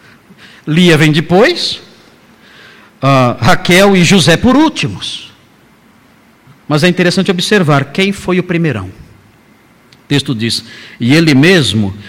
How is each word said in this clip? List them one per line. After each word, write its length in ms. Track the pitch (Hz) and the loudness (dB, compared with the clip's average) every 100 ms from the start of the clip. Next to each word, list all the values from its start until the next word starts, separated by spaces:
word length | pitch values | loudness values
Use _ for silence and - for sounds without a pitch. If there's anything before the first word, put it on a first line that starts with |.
| - - _ - - - - | -20 -20 _ -20 -20 -16 -4
Lia 300 | 156 175 156 | 0 2 4
vem 160 | 156 | 2
depois, 680 | 151 - 175 277 339 - - - - _ _ _ _ _ - - - - _ | 0 0 2 2 0 -6 -10 -16 -20 _ _ _ _ _ -20 -20 -20 -20 _
ah, 340 | 135 139 123 110 | 0 2 0 0
Raquel 540 | 117 175 - 180 202 190 | 0 0 2 2 4 2
e 80 | |
José 320 | 165 196 143 165 | 2 2 2 2
por 200 | 233 262 | 2 2
últimos. 720 | 320 - 131 90 - - - - _ _ _ _ _ _ _ _ _ _ _ _ - | 2 -2 -8 -8 -12 -14 -18 -20 _ _ _ _ _ _ _ _ _ _ _ _ -6
Mas 140 | 151 | -2
é 60 | 180 | 0
interessante 420 | 180 175 180 185 | 0 0 0 -2
observar 640 | 175 - 214 151 143 135 | -2 -2 0 2 0 -2
quem 200 | - 196 | -4 -4
foi 280 | 196 - 180 | -4 -4 -4
o 20 | |
primeirão. 440 | 180 165 165 110 92 | -2 -4 -4 -4 -8
O 1200 | - - - _ _ _ _ _ _ _ _ - | -16 -20 -20 _ _ _ _ _ _ _ _ -6
texto 260 | - - | -4 -4
diz: 300 | 113 113 - - - - - | -6 -6 -6 -10 -18 -20 -6
"E 160 | 117 | 0
ele 180 | 156 165 | 2 4
mesmo, 640 | 131 160 190 131 110 98 95 | 4 4 2 0 -2 -4 -6